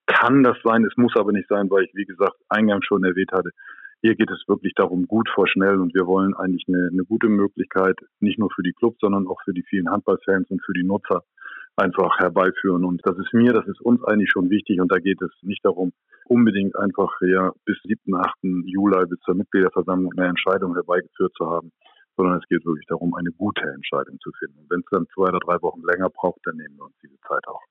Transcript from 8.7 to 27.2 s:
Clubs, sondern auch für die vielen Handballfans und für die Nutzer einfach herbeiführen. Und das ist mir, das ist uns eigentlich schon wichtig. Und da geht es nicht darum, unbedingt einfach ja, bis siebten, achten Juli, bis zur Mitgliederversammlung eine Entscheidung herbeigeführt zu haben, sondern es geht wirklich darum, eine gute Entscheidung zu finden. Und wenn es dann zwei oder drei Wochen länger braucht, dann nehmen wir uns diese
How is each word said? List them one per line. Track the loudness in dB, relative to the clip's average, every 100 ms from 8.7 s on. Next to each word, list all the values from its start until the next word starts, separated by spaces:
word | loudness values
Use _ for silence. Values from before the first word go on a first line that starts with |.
Clubs, | 0 -2 0
sondern | 0 0 -2
auch | -6
für | -6
die | -6
vielen | -4 -4 -2
Handballfans | -2 0 -2 0 0 -2
und | -6
für | -4
die | -2
Nutzer | -2 -2 -2 -4 -6 _ -20 -18 -8 -2
einfach | 0 2 0 2
herbeiführen. | 0 2 2 2 0 0
Und | 0 -2
das | -2 -4
ist | 0
mir, | 4 4
das | 4 0
ist | -4
uns | 0 2
eigentlich | 2 2 2
schon | 0 0
wichtig. | 0 0 0
Und | 2
da | 0
geht | 0 -2
es | -6 -8
nicht | -10 -2
darum, | -2 0 -4 -6 _ _ 0
unbedingt | 4 4 4 -2 -2
einfach | -2 0 -2 0
ja, | 2 2 0 -4
bis | -6 -6
siebten, | -6 -6 -4
achten | -2 -4 -4 -4 -4 -4
Juli, | 0 2 2 2
bis | -2
zur | -2 -2
Mitgliederversammlung | 0 2 2 2 0 0 -2 -2
eine | -2
Entscheidung | 0 0 0 0
herbeigeführt | -4 0 -2 -2 -4 -4
zu | -2 -4
haben, | -4 -6 _ _ _ _ -2
sondern | 0 0
es | -2
geht | -2
wirklich | -2 -6 -6
darum, | -6 -4
eine | -4 -6
gute | -4 -4 -4
Entscheidung | -6 -8 -6 -6 -6 -12
zu | -16 -12
finden. | -14 _
Und | -8
wenn | -8
es | -2
dann | -4 -2
zwei | -2 0
oder | 0
drei | -2 -2
Wochen | -4 -4
länger | -4 -2 -2
braucht, | -2 -4 -4
dann | -10 -12
nehmen | -16 -20
wir |
uns | -20 _
diese | _ _